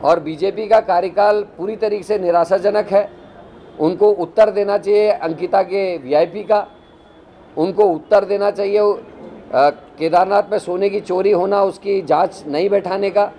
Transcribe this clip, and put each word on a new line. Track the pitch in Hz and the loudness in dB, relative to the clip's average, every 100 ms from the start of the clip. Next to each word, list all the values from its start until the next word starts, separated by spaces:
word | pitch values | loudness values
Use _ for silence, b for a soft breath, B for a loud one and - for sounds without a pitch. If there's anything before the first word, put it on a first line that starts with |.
और | 139 170 | 2 0
बीजेपी | 151 156 190 190 214 | 0 -4 -4 -4 2
का | 220 | 2
कार्यकाल | 175 175 185 170 202 208 202 - | 2 0 0 0 2 2 -2 -8
पूरी | 185 220 | -8 -4
तरीके | 214 208 | -4 -4
से | 175 208 | -4 -2
निराशाजनक | 180 170 165 190 190 208 180 | 2 2 2 0 0 -2 0
है। | 196 208 - - - - - - - | 0 0 -8 -20 -20 -20 -20 -20 -2
उनको | 156 175 208 | -2 2 2
उत्तर | 202 165 - 214 | 2 -2 2 4
देना | 196 202 202 | 4 -2 -2
चाहिए | 196 208 208 | 0 2 2
अंकिता | 202 165 160 180 196 | 0 -4 -6 -2 0
के | 180 196 190 170 | 0 -2 -4 -6
वीआईपी | 127 143 170 185 | -2 0 0 -4
का, | 180 208 - - - - - - - - - - | -2 -2 -2 -14 -20 -20 -20 -20 -20 -20 -16 -4
उनको | 165 190 | -4 2
उत्तर | 208 160 156 202 196 | 2 2 2 0 2
देना | 202 202 | -2 -2
चाहिए, | 190 202 208 | -2 -2 2
अ, | 208 202 - - - - - 127 143 143 - - | 0 0 -8 -20 -20 -20 -6 2 2 0 -16 -6
केदारनाथ | 160 175 190 202 208 | 0 2 2 0 0
में | 208 | -4
सोने | - 180 202 | -4 -4 -2
की | 202 | -4
चोरी | - 180 190 | -4 -2 2
होना, | 190 190 202 | 2 2 0
उसकी | 196 - 202 196 | 0 -2 -4 -4
जांच | 139 151 185 - 156 | 0 0 0 -4 -8
नहीं | 143 196 | -4 0
बैठाने | 196 175 190 196 | 0 -2 -4 -2
का। | 190 202 | 0 -2